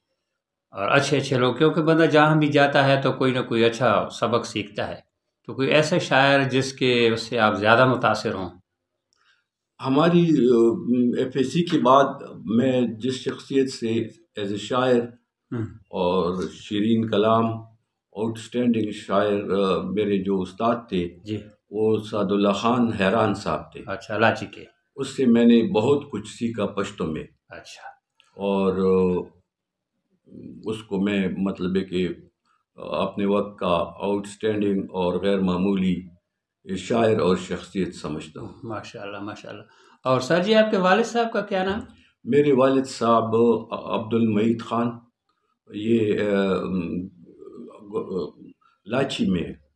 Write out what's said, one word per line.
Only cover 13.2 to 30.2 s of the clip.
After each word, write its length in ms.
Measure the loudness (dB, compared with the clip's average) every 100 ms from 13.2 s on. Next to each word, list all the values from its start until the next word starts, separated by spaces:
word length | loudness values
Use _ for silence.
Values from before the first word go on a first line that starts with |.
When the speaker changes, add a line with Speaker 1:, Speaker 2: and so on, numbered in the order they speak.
| -8
Speaker 2:
शख्सियत 420 | -10 -4 0 0
से 420 | -2 -4 -4 -6 -12 _ -8
as 120 | -6
a 60 | -6
शायर 560 | -4 0 4 2 0 -8 _ _ -10
Speaker 1:
हम्म। 140 | -8 -8 -10 -10
Speaker 2:
और 560 | -2 0 2 0 -2 -6
शीरीन 640 | -10 -6 -2 0 0 0
कलाम, 360 | 2 4 2 0 -4 -12 _ _ _ _ -6
आउटस्टैंडिंग 720 | -6 -6 -8 -2 0 0 -2
शायर, 600 | -6 -2 0 2 0 0
अ, 300 | 0 2 0 -2
मेरे 260 | -2 0 0
जो 200 | 0 -2
उस्ताद 500 | -4 -4 -2 -2 -4
थे, 280 | -4 -4 -8
Speaker 1:
जी। 240 | -10 -10 -10 _ -10 -2
Speaker 2:
वो 240 | 0 0
सादुल्ला 520 | -2 -4 0 2 2
खान 420 | 2 0 2 0
हैरान 400 | 2 2 2 0
साहब 380 | -2 -4 -6 -8 -16
थे। 80 | -12
Speaker 1:
अच्छा, 300 | -12 -6 2
लाची 280 | 2 2 -6
के। 220 | -14 -20 _ _ -10
Speaker 2:
उससे 300 | -8 0 4
मैंने 380 | 6 6 6
बहुत 440 | 4 0 2 0 -2
कुछ 160 | -10 -10
सीखा 380 | -8 -6 -4 -6
पश्तो 400 | -4 -8 -6 -8
में। 220 | -8 -12 _ -20
Speaker 1:
अच्छा। 500 | -20 -20 -20 -20 -20 _ _ _ -6
Speaker 2:
और, 340 | -2 0 0
अ, 580 | 2 2 4 2 0 -6 _ _ _ _ _ _ _ _ _